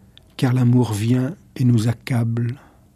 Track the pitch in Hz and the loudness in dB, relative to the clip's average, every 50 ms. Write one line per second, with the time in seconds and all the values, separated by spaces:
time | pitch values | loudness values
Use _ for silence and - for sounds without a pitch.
0 | _ - _ - - _ _ - 139 127 123 127 123 120 123 123 123 110 107 98 | _ -20 _ -20 -20 _ _ -2 -2 0 2 2 2 4 4 4 2 0 -2 -2
1 | 110 117 127 127 127 135 175 - _ _ - - 131 123 117 110 107 120 117 - | 0 0 0 0 0 -4 -6 -10 _ _ -6 -2 0 2 2 2 2 0 -4 -4
2 | - - 135 117 117 113 117 117 120 117 131 151 - - _ _ _ _ _ | -6 -4 -2 -2 -2 -2 -2 -4 -4 -6 -6 -10 -14 -20 _ _ _ _ _